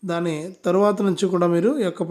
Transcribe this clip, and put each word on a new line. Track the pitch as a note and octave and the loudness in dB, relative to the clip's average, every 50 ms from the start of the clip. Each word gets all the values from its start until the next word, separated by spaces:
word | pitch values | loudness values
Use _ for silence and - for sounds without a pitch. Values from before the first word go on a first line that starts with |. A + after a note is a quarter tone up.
| - | -8
దాని | F#3 E3+ E3+ F3 E3+ D#3 D3+ D#3 F#3+ F#3 - - F3+ | -6 -4 -4 -2 -2 -4 -4 -8 -12 -12 -6 -2 0
తరువాత | F3 F#3+ G3+ G#3 G3+ - G3+ G3 | 2 4 4 4 2 2 0 0
నుంచి | F3+ - G#3 F3+ F3+ | 0 0 0 -2 0
కూడా | F3 F3 E3+ E3+ | 2 2 2 2
మీరు | E3+ F3 A3+ D4 D4 G#3+ | 2 2 2 0 0 -2
ఈ | F3+ | -4
యొక్క | E3+ - F#3 E3 | -2 -4 -4 -2